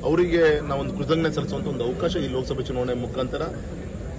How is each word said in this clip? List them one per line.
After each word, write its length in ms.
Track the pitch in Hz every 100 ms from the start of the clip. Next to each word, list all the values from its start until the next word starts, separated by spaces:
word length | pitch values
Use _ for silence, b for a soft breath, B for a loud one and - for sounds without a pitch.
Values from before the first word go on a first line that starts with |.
ಅವರಿಗೆ 640 | 131 165 180 165 160 151 151
ನಾವೊಂದು 240 | 139 135 -
ಕೃತಜ್ಞತೆ 380 | 139 160 160 151
ಸಲ್ಲಿಸುವಂಥ 320 | 135 139 -
ಒಂದು 160 | 131
ಅವಕಾಶ 320 | 120 127 170 175
ಈ 120 | 135
ಲೋಕಸಭೆ 360 | 127 127 127
ಚುನಾವಣೆ 300 | 123 127 127
ಮುಖಾಂತರ 480 | 123 120 123 127 143 156 - - - - - -